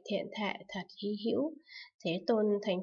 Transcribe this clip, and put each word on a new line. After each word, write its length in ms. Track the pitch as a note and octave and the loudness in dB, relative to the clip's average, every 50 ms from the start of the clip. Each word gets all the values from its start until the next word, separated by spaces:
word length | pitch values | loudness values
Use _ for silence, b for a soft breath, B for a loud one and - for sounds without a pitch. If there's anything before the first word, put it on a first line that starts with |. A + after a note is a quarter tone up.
| - | -4
Thiện 220 | - G3+ - - - | -2 -2 0 -2 -2
Thệ 200 | - G#3+ G#3 F#3+ - - - - | -4 -2 -2 -2 -2 -4 -8 -8
thật 180 | - F#3+ F#3 - - - | -8 -8 -8 -8 -8 -6
hy 60 | G3+ G#3 G#3+ G#3 G#3+ | -4 -4 -2 0 0
hữu." 260 | A3+ - A#3 C#4+ D#4+ - B B B B B B B B - - | 2 2 2 2 0 -2 B B B B B B B B -6 -2
Thế 200 | F3 E3 F#3 - | -2 -2 0 2
Tôn 200 | - A#3 G#3+ G#3+ G#3 G3+ G3+ | 2 4 4 4 4 4 2
thành 160 | - G#3 F3+ F#3 | 2 0 0 0